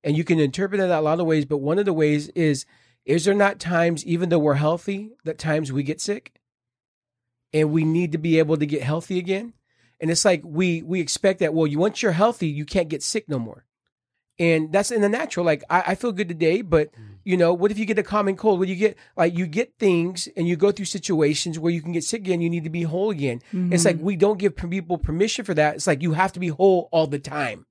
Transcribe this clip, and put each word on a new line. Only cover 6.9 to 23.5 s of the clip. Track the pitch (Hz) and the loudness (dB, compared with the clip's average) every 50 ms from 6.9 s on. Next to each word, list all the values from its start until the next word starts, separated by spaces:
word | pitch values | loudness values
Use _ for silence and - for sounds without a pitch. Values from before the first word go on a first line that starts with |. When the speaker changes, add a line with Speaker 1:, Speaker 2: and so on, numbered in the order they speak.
| _ _ _ _ _ _ _ _ _ _ _ _ - | _ _ _ _ _ _ _ _ _ _ _ _ 0
Speaker 1:
And | 156 156 151 | 0 2 2
we | 151 165 160 | 2 2 2
need | 156 160 170 180 165 | 2 2 0 0 0
to | 147 | -4
be | 165 151 170 160 160 | -4 0 2 2 2
able | 160 147 160 | 4 2 2
to | 151 151 | -2 0
get | 147 151 147 117 | -2 -4 -4 -2
healthy | 127 151 165 165 - 190 | -2 -2 -4 -4 -4 -4
again? | 180 175 175 190 196 226 233 - _ _ _ _ _ _ _ _ _ | -4 -2 -2 -4 -4 -4 -10 -16 _ _ _ _ _ _ _ _ _
And | - 160 | -2 -2
it's | 170 160 - | 0 2 4
like, | 208 180 156 147 | 2 2 2 -2
we, | 170 147 160 185 180 170 165 165 | -6 -2 0 2 2 2 -2 -2
we | 165 180 185 | -4 -4 -4
expect | 160 135 - - - 196 190 185 | -2 -4 -4 0 2 0 2 2
that, | 185 156 151 | 0 0 2
well, | 160 160 | 2 2
you, | 151 143 151 | 2 2 0
once | 180 214 - - | 0 0 0 0
you're | - 214 | -2 0
healthy, | 165 165 208 233 233 - 180 | 2 4 2 2 2 0 -4
you | 156 147 147 151 | -4 -4 -6 -10
can't | - - 196 170 151 | -2 -2 -2 -2 -2
get | 156 - | -4 -6
sick | - - - 220 - - | -6 -4 -4 -6 -4 -4
no | 147 131 | -6 -6
more. | 117 110 - - _ _ _ _ _ _ _ _ _ _ _ _ _ _ _ - | -6 -8 -12 -18 _ _ _ _ _ _ _ _ _ _ _ _ _ _ _ 0
And | 175 170 165 160 156 156 156 | 2 2 2 2 0 2 0
that's | 196 202 - | 0 0 2
in | 240 220 | 0 2
the | 202 202 | 2 2
natural. | 214 247 320 - - 180 175 | 2 0 -4 -4 -4 -2 0
Like, | 170 151 - - - | 0 0 0 -2 0
I, | 165 180 185 | 0 0 2
I | - 190 | 0 -2
feel | - - 240 | -2 -2 -4
good | 202 180 208 | -2 -2 -4
today, | 170 175 156 165 160 170 214 233 | -4 -2 0 2 2 2 2 0
but, | 175 165 156 151 151 | 2 2 2 2 0
Speaker 2:
Mm. | _ - - - - - _ | _ -20 -20 -20 -20 -14 _
Speaker 1:
you | 202 180 | -2 2
know, | 180 170 170 180 | 4 4 4 4
what | 175 180 208 | 2 2 0
if | 214 208 | 0 -2
you | 220 | -2
get | 202 220 208 | -2 0 -2
a | 202 | -2
common | - 202 214 202 196 196 | 0 -2 0 0 0 -2
cold? | - - 220 196 175 | 0 2 2 2 2
What | 190 | 0
do | 185 190 | -2 0
you | 175 | 0
get? | 214 208 - _ - _ _ | 0 0 0 _ -20 _ _
Like, | - 170 175 175 | 0 0 0 2
you | 170 185 | 0 -4
get | 165 151 202 254 - _ _ | -2 -2 -4 -4 -4 _ _
things | 226 196 180 170 165 180 185 175 - - - | 2 2 4 2 0 -2 -4 -8 -10 -10 -6
and | - 165 | -2 0
you | 175 175 | 0 2
go | 156 196 202 | 2 2 2
through | 202 202 196 | 2 0 -6
situations | - - 196 - - 190 156 151 143 151 143 - 175 156 165 | -8 -8 -8 -4 -2 0 2 2 2 2 0 -4 -6 -6 -4
where | 156 170 | -2 -2
you | 175 165 | -2 -2
can | 151 170 170 | -6 -4 -6
get | 165 156 | -6 -4
sick | - - 233 196 | -4 -8 -6 -2
again. | 190 180 170 | -2 -2 0
You | 170 170 | 0 -2
need | 170 170 151 | -2 -2 -4
to | 160 | -4
be | 160 175 170 | -6 -4 -4
whole | 160 156 180 196 220 | -2 -2 -2 -2 -2
again. | 202 151 139 135 117 120 - - | -2 -2 -4 -4 -4 -6 -10 -8